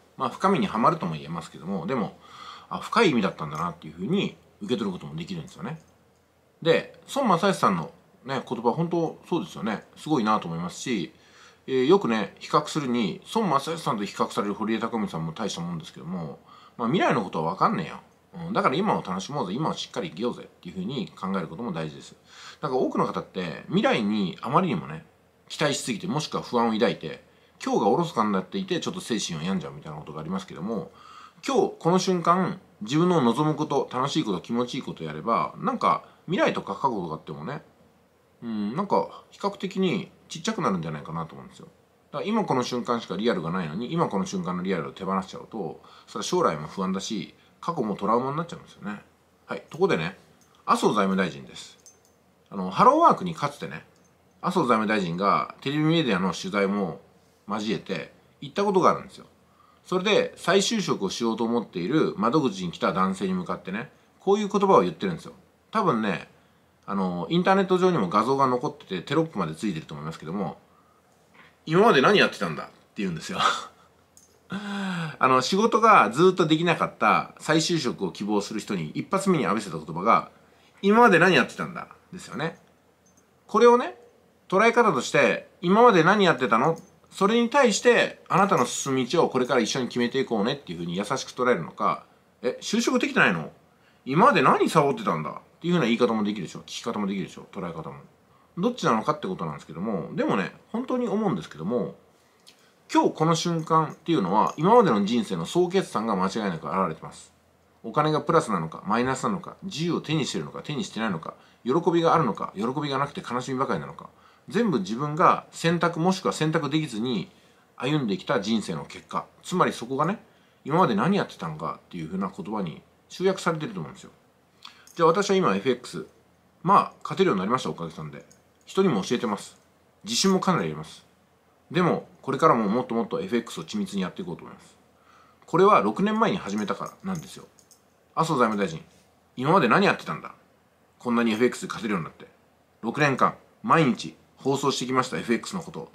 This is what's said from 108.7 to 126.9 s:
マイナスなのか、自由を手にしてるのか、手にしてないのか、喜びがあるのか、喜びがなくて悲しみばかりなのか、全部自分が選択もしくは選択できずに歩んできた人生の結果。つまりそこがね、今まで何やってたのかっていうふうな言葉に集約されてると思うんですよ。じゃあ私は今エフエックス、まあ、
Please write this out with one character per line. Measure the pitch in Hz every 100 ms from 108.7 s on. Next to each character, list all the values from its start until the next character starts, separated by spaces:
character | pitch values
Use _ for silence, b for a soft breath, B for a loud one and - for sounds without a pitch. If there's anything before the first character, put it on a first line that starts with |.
| - -
マ | 113
イ |
ナ | 131 131
ス |
な | 123
の | 95
か、 | - -
自 | 95 123
由 | 170
を | 113
手 | -
に | 156 123
し |
て | 92
る |
の | 73
か、 | -
手 | -
に | 143
し | 95
て | 104
な | 113
い |
の | 82
か、 | - - b b
喜 | 117 165 170
び | 170
が | 165
あ | 160
る |
の | 123
か、 | - -
喜 | 95 113 143
び | 147
が | 135
な | 139
く |
て | 98 -
悲 | 123
し | 127
み | 127
ば | 127
か |
り | 90
な | 69
の |
か、 | - - _ b b b
全 | 165 233
部 | 123
自 | 92 113
分 | 147
が | 151 160 98 -
選 | - 165 170
択 | 170 165
も | 175
し | 185
く | 196
は |
選 | - 156
択 | 160 147
で | 156
き | 151
ず | 107
に | 123 107 - b b b b -
歩 | 139 151
ん | 113
で | 92
き |
た | - 131
人 | 98 113
生 | 95
の | 78 73
結 | 90 -
果。 | - - _
つ | -
ま | 180 135
り |
そ | -
こ | 123 135
が | 160
ね、 | 220 - b b b
今 | 131 160
ま | 170
で |
何 | 101 151 196
や |
っ | -
て | -
た | 82
の | 78
か | 80 71 _
っ |
て | 90
い |
う | 78
ふ |
う | 95
な | 92
言 | - 90
葉 | 107
に | 85 67 - _ _
集 | -
約 | 190 190
さ | 180
れ | 160
て | 131
る |
と | 95
思 | 76
う |
ん |
で | -
す |
よ。 | - _ _ _ _ _ B B B -
じ |
ゃ |
あ | 165
私 | 180 196
は | 190
今 | 143
エ | 98
フ | 131
エ |
ッ | 120
ク | -
ス、 | 85 - _ _ _ _ _
ま | 170 190
あ、 | -